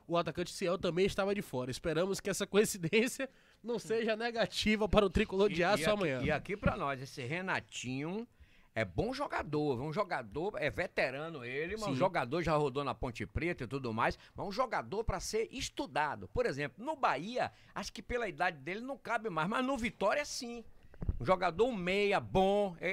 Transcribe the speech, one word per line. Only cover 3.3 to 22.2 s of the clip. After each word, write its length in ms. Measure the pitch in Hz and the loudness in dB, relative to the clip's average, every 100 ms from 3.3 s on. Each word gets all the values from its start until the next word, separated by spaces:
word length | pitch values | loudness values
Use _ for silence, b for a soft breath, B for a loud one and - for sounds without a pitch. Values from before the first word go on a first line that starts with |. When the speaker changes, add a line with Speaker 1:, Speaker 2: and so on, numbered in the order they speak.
| b b b | b b b
Speaker 1:
não 140 | 214 233 | -6 -6
seja 360 | - 226 226 214 | -2 0 2 0
negativa 720 | 240 226 196 - 214 214 208 | 0 0 0 2 4 4 6
para 180 | 196 202 | 6 6
o 40 | |
Tricolor 400 | 185 214 190 208 | 4 2 4 4
de 60 | 170 | 4
Speaker 2:
E, 40 | |
e 40 | |
Speaker 1:
Aço 200 | 175 208 | 4 4
Speaker 2:
aqui, 60 | 156 | 4
Speaker 1:
amanhã. 300 | 208 180 131 | 2 2 0
Speaker 2:
e 80 | 127 | 0
aqui 240 | 151 - 202 | 0 -2 -2
pra 220 | 262 262 | 0 2
nós, 240 | 147 135 | 0 -2
esse 200 | 135 - | -6 -8
Renatinho 1040 | 120 165 185 135 - - 120 131 151 196 233 b b b b - | -6 -4 -2 -2 -4 -8 -6 -4 -4 -6 -8 b b b b -4
é 100 | 98 | -2
bom 260 | 80 202 | 0 -2
jogador, 720 | 262 294 339 240 151 151 120 | -2 -2 -2 -2 0 2 0
um 100 | 147 | -2
jogador, 640 | 156 190 160 113 113 185 131 | -2 -2 -2 -4 -4 -4 0
é 120 | 143 | -2
veterano 720 | 120 180 - 151 131 160 160 | 0 -2 0 0 0 -6 -8
ele, 320 | 120 131 165 214 | -6 -4 -4 -4
mas 100 | 214 | -2
um 40 | |
Speaker 1:
Sim. 20 | 131 | 2
Speaker 2:
jogador 480 | 190 170 127 160 | 2 2 0 0
já 120 | 170 151 | 2 4
rodou 280 | 147 127 | 2 0
na 100 | 139 | -2
Ponte 320 | 117 135 117 104 | -4 -6 -4 -6
Preta 380 | - 160 175 | -2 -2 -4
e 40 | 120 | -6
tudo 240 | 139 131 | -4 -2
mais, 280 | 110 143 - B - | 2 0 0 B -10
mas 120 | 165 | -6
um 40 | |
jogador 520 | 202 247 196 117 190 | -2 0 -2 -2 -4
pra 160 | 226 185 | -2 -2
ser 300 | - 214 226 | -2 -4 -4
estudado. 760 | - 131 - 277 139 151 113 95 | -6 -8 -6 -4 -2 -2 -2 -6
Por 180 | 226 233 | -2 -2
exemplo, 400 | 135 147 - 254 | -2 -4 -6 -8
no 100 | 311 | 0
Bahia, 560 | 240 139 185 247 123 b b | 0 0 -2 -2 -4 b b
acho 180 | - 151 | -10 -10
que 120 | - | -10
pela 260 | 190 240 226 | -6 -4 -4
idade 280 | 147 180 160 | -2 -2 -2
dele 220 | 135 196 | -6 -8
não 160 | 254 269 | -8 -10
cabe 320 | 202 233 214 | -4 -2 -2
mais, 200 | 160 160 | 0 0
mas 160 | 247 254 | 0 0
no 100 | 277 | 0
Vitória 460 | 226 - 196 277 | -2 0 2 2
sim. 400 | 294 - 240 240 - - - - - - | -2 -6 -8 -10 -14 -20 -20 -4 -2 0
Um 60 | 117 | 2
jogador, 400 | 185 180 165 240 | 4 4 4 2
um 100 | 220 | 2
meia 440 | 175 196 202 | 0 2 4
bom, 560 | 185 | 2